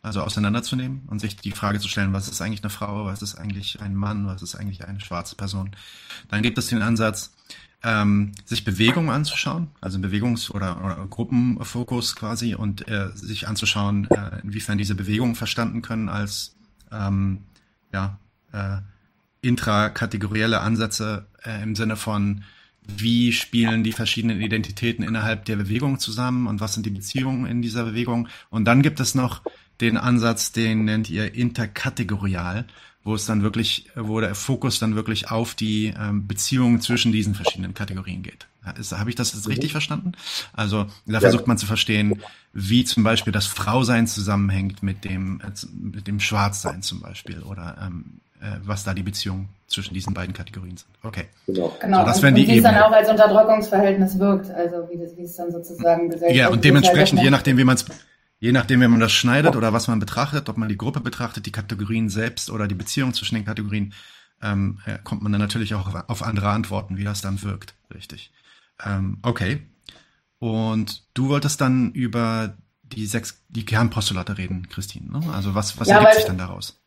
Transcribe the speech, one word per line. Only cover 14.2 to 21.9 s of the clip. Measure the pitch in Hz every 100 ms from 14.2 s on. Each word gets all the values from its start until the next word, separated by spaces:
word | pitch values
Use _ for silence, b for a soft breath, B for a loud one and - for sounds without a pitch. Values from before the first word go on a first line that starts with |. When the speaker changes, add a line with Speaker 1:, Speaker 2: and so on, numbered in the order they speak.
| 101 101
Speaker 1:
inwiefern | 101 104 - 104
diese | 104
Bewegungen | 95 101 107 123
verstanden | 117 110 - 117 113
können | - 113 104
als, | 98 101 101 - _ _ _ _
ähm, | 107 98 98 98 95 - _ _ _ _
ja, | 98 98 98 _ _ _
äh, | 104 98 98 101 _ _ _ _ _
intrakategorielle | 127 120 - 104 107 104 110 104 104 107 113 110
Ansätze, | 110 113 110 - 107 104 - _
äh, | - 104
im | 107
Sinne | 107 110